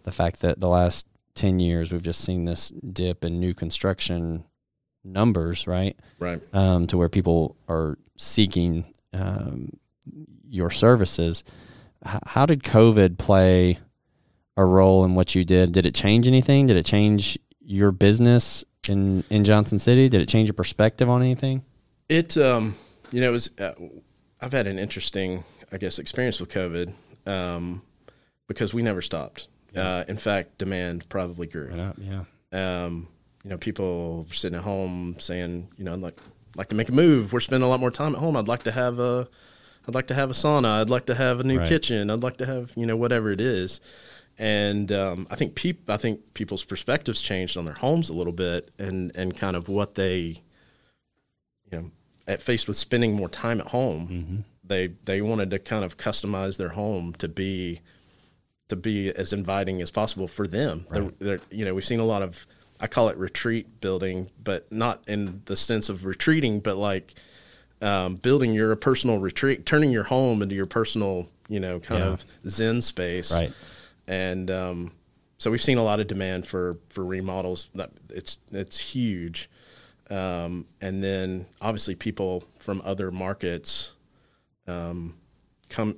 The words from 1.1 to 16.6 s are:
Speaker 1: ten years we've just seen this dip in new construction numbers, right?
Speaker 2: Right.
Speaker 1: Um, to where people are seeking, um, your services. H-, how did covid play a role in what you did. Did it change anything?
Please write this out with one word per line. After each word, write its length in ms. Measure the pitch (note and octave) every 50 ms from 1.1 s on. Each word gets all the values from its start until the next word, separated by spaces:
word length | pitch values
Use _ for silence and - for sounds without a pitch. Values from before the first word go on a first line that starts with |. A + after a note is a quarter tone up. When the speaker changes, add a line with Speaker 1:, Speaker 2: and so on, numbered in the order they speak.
| _ _ _ _ -
Speaker 1:
ten 260 | - G#2+ G2 F#2 F2+
years 320 | F2 E2+ E2+ E2+ E2 E2
we've 100 | F#2 E2+
just 180 | E2 E2+ E2 -
seen 220 | - F#2+ F#2 F2+ E2+
this 240 | E2+ E2+ - - - - - - G#2+
dip 320 | F#2 - F2+ F2+ F2 - -
in 140 | E2+ E2+ F2
new 160 | F2+ F2+ E2+
construction 920 | - E2+ E2 - - - G2 F#2 - - - F2 E2+ E2+ E2 E2 E2 - _ _ _ _ _ _ _ _ _ _ _ -
numbers, 640 | F#2+ F#2 G2 A2 A#2+ G2 F2 D#2+ E2+ F2 - -
right? 300 | - F2+ F2+ F#2+ G2 - _ - _ _ -
Speaker 2:
Right. 220 | F2 F2 E2+ E2 - - -
Speaker 1:
Um, 320 | G2 G2 F#2+ F2+ F2 F2 F2
to 80 | - F2
where 100 | E2+ E2
people 480 | - G2 F2 F2 E2 E2 D#2 - - _ _ -
are 300 | E2 D#2+ D#2+ D2+ - - _ _ _
seeking, 680 | - - - - A2+ G#2 F#2+ - F2+ E2+ F2 E2 E2+ - - _ _ _ _
um, 600 | - F#2+ F#2+ F#2+ G2 G2+ - - - - B1+ - - - _ _ _ _ - C#3+ - D3+ D#3 - - - _ D3
your 220 | A#2 F2+ E2+ F2
services. 720 | - - A2 A#2 B2 A2 F#2+ - - - E2+ E2 E2 - - - - - - - - - - - _ _ -
H-, 140 | - G#2+ - -
how 200 | - - A#2+ C#3+
did 160 | E3 D#3 C3+
covid 560 | - - - A2 A2+ A#2 G#2+ G#2+ F#2+ F2+ F2 -
play 600 | - - G2 F#2+ F#2 F#2 F#2 F2+ F2+ F2+ F2 - - _ _ _ _ _ _ _ _ _ _ _ _ _ - G2
a 60 | F#2+
role 400 | F#2 F#2 F#2+ F#2+ F#2+ F#2+ F#2+ F#2
in 100 | F#2 F#2
what 200 | F#2 F2+ - -
you 100 | F#2+ F2+
did. 280 | E2+ F#2 F#2 F#2 F2
Did 140 | E2+ F#2+ E2+
it 80 | - -
change 320 | - - G2+ G#2+ A#2+ A#2+
anything? 400 | B2+ C3 C3 B2+ - C#3 C#3